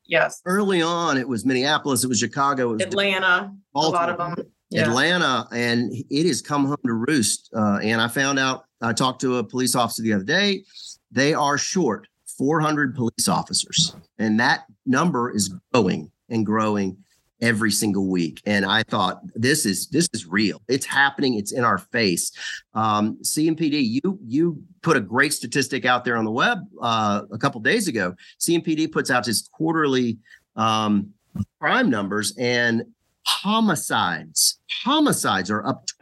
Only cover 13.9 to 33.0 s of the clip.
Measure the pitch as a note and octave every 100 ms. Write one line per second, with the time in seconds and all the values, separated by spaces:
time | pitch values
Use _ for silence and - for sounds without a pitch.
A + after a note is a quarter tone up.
13.9 | - - _ A2 G#2+ B2+ D#3+ - _ -
14.9 | B2+ F3 C3 A#2+ A2 F#2 F#2 _ B2+ F#2+
15.9 | E2 D#2 _ _ A#2 G#2+ A2 A2 G#2 G2
16.9 | F#2 _ _ _ _ A#2 A2 A2 G2+ A2
17.9 | G2 F#2+ F#2 E2 - - G2+ F#2+ G#2+ A2
18.9 | A2+ F#2 F#2 - - A#2 D3+ A2+ F#2 -
19.9 | D3 E3+ A2 E2+ F#2+ G#2+ - - C3 -
20.9 | - C#3 - C#3 A2+ G2+ B2+ A#2+ G2 -
21.9 | B2 G#2+ E2+ - - - - - A2+ A2
22.9 | G#2+ G#2+ - - - D#3 D#3+ E3 D3 B2
23.9 | A#2+ F3+ G3 A#2+ C3 E3+ D3 - - -
24.9 | C#3+ G2 A2+ D3 - B2 C#3+ C3+ C3 B2
25.9 | B2 B2 A#2 A2 A2 F#3 A#3 - - A#2+
26.9 | A2+ G#2+ G2+ - A2 C#3+ B2+ A2+ G#3 F#3
27.9 | A2+ F2+ F2+ - - - E3+ E3 D#3 D#3+
28.9 | D#3+ C3+ B2+ A#2 G#2+ - _ D#3+ D#3+ D3
29.9 | C3 A#2+ G#2+ _ - _ - A2 A2 G#2+
30.9 | G#2 F#2+ - _ - - _ D3+ G#3 B3
31.9 | A2+ G2+ G#2 G#2 - B2 A#2+ A#2+ A#2 A#2
32.9 | _